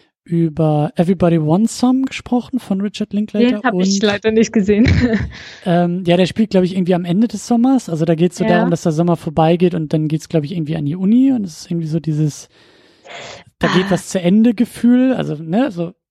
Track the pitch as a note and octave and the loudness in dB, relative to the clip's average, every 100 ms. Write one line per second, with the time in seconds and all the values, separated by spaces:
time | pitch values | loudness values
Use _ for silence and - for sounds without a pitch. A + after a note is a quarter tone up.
0 | _ _ - E3+ E3 D3+ D#3 D3+ D3 - | _ _ -6 -2 0 0 0 2 0 0
1 | E3+ F#3 F3 E3 D3+ F3 A3 - B3 C4 | 0 2 2 2 2 2 0 0 0 0
2 | C4+ - - B3 A3+ B3+ - F#3+ G3+ - | -2 -6 -4 -4 -2 -6 -4 -4 -4 -6
3 | G#3+ G3+ G#3+ G#3+ A#3+ G#3 B3 F3+ F#3 G3 | -6 -4 -4 0 2 2 0 0 2 2
4 | G#3 G3+ A3 A3 A3+ A3+ G3 G3+ B3+ - | 0 0 0 2 2 2 2 4 4 4
5 | A#3+ A3 - - - - F#3+ F3 F3 F3+ | 2 0 -4 -10 -20 -10 0 2 2 0
6 | F3 F3 F3 - A3 F#3+ F3+ F#3+ F3 F3+ | 2 2 2 0 0 2 2 0 0 0
7 | F3 F3 A#3 G3 - A#3+ B3+ C4 - E3 | 0 0 0 -2 -2 0 2 2 0 -2
8 | D#3+ E3 F3 - A3 - F3 E3 F3 D3+ | 0 2 0 0 0 2 2 0 0 0
9 | E3+ E3 - D3+ D#3+ F3 F3 F3 D#3 D#3+ | 0 -2 -2 0 2 4 2 0 -2 -2
10 | D#3 D#3 - D#3+ C#3+ F3+ D3 D#3+ C#3+ F3 | -2 -4 -4 -4 -4 -6 -6 -4 -4 -2
11 | F#3+ A#3+ C4+ B3+ F#3+ D3+ - E3+ D#3+ E3 | 2 4 4 0 -4 -10 -8 -6 -4 -4
12 | D3 D3+ D3+ - - _ _ _ _ _ | -2 -2 -2 -4 -14 _ _ _ _ _
13 | - - - - - - D#3+ D#3+ G3 F3 | -20 -18 -18 -20 -20 -6 0 0 0 -2
14 | - G3 F3 G#3 A3+ G#3 A#3 - A#3+ B3 | -4 -4 2 4 2 2 -2 0 2 2
15 | C4 B3 D3 D3+ D#3+ G3 C4+ E3+ E3+ - | 2 0 -4 -8 -4 -2 -2 -4 -10 -12
16 | _ | _